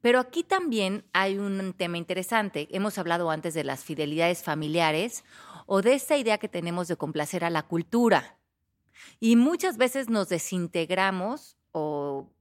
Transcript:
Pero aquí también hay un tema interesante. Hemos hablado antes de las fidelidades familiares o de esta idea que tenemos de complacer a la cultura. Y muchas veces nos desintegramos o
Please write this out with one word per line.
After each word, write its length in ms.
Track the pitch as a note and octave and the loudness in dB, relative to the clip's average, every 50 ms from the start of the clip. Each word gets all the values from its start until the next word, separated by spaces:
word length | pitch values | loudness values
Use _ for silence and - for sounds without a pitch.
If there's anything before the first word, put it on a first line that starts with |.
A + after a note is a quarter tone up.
Pero 180 | - A#3 A#3+ B3+ | 6 6 4 4
aquí 240 | B3 B3 - E4 E4+ | 2 0 -4 -4 -2
también 600 | _ F#4+ F#4+ F4+ D#4 A3+ A3 G3 F#3 G3 A3 - _ - | _ 0 0 0 0 0 0 0 0 -2 -4 -8 _ 0
hay 260 | F#3 F#3+ G3 G3 G3 | 0 2 2 0 -2
un 340 | G3+ G3+ G3 G3 F#3+ F#3+ F#3 | -2 -2 -2 -2 -4 -6 -4
tema 240 | - F#3 F3 F3 | -4 -4 -4 -2
interesante. 720 | E3+ E3+ - F#3 F#3 F3+ - A#3 A3 G#3 G3 - D3 D3+ - | -6 -4 -4 -4 -4 -4 0 0 0 0 0 -4 -6 -6 -4
Hemos 300 | - F#3+ G3+ G#3 - G3+ | -4 -2 -2 -2 -4 -4
hablado 320 | E3+ E3+ E3+ E3+ F3 E3 | -2 -2 0 0 0 -2
antes 240 | D#3 D#3+ D#3 E3+ D#3 | -2 -2 -4 -4 -4
de 80 | E3 C#3+ | -4 -4
las 200 | C3+ C3+ C3 - | -4 -6 -6 -8
fidelidades 600 | - D#3 C3+ D3+ D3 D3+ D#3+ E3 E3+ F3+ - - | -10 -6 -6 -4 -4 0 2 2 2 0 -2 -4
familiares 800 | F3 D3+ D#3 D3+ D3+ D#3 E3+ E3 D#3 D#3 D#3+ G3 A#3+ - - _ _ - - - - - - - | -4 -4 -2 -2 -2 0 2 2 2 2 0 -2 -4 -6 -12 _ _ -20 -20 -20 -20 -20 -20 -6
o 160 | - G3 G3 | -2 0 2
de 140 | G3 A#3 C4+ | 4 4 2
esta 200 | C4+ - - D#4 | 2 2 0 0
idea 220 | C#4+ B3 A3+ G#3+ | 0 2 0 0
que 100 | G#3 - | 0 -2
tenemos 400 | G3+ - F3+ E3 E3+ E3+ F3 F3 | -6 -6 -6 -4 -4 -4 -4 -2
de 80 | D#3+ E3+ | -4 -4
complacer 480 | - - D3 D#3 D3+ D3+ - - F3+ E3+ | -4 -4 -4 -2 -4 -4 -2 -2 -2 -2
a 60 | E3+ | 0
la 140 | E3+ D#3 D3+ | 0 -2 -2
cultura. 760 | _ E3+ E3 E3+ _ - A#3+ A#3+ A3+ G3 C#3+ - - _ _ _ _ _ _ _ _ _ _ _ _ _ - - - - _ | _ -4 -4 -2 _ 2 2 6 6 6 4 4 0 _ _ _ _ _ _ _ _ _ _ _ _ _ -20 -20 -20 -12 _
Y 160 | A3+ A3+ A#3 | 4 6 6
muchas 420 | A#3 A#3+ D4 F4 F4 - F#4+ B3+ | 8 6 6 2 2 0 -2 2
veces 320 | G#3+ B3+ B3 B3 C4+ C4 A3 | 2 0 0 0 -4 -2 0
nos 200 | A3+ G#3 F#3+ - | 0 0 0 0
desintegramos 1300 | F3+ D#3+ - - F#3 F#3 F3 E3+ - F3 E3 D3+ F#3 F#3 F#3+ G3 F#3+ F#3 F3+ G#3+ C4 D4+ - - _ _ _ _ | -2 -4 -2 -4 -4 -4 -4 -2 -2 -4 -2 0 0 2 2 2 0 -2 -4 -6 -6 -8 -12 -20 _ _ _ _
o 600 | - E3 D3+ D3+ D3+ C#3+ C#3+ C#3+ C#3 C3+ C3+ _ _ _ | -6 -4 -4 -2 -2 -4 -4 -4 -6 -6 -8 _ _ _